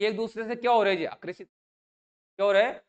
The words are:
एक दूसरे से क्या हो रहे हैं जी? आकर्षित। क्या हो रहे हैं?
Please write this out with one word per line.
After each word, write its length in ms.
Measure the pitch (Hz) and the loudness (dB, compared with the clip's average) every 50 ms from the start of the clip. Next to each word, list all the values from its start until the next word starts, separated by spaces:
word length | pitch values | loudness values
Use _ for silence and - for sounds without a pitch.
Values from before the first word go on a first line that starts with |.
एक 140 | 202 214 220 | -4 -4 -2
दूसरे 320 | 190 226 220 - 214 226 226 | -4 -6 -6 -8 -10 -8 -8
से 80 | 240 | -8
क्या 160 | 233 240 240 | -4 0 2
हो 120 | 240 226 208 | 4 4 4
रहे 100 | 196 190 | 2 2
हैं 60 | 175 | 0
जी? 60 | 165 | -2
आकर्षित। 420 | 110 - - - 165 180 - 190 - | -6 -8 -10 -12 -14 -14 -14 -18 -20
क्या 1000 | _ _ _ _ _ _ _ _ _ _ _ _ _ _ _ _ _ - 196 | _ _ _ _ _ _ _ _ _ _ _ _ _ _ _ _ _ 0 2
हो 60 | 202 | 4
रहे 120 | 196 196 214 | 4 4 4
हैं? 180 | 254 - - - | 2 0 -6 -16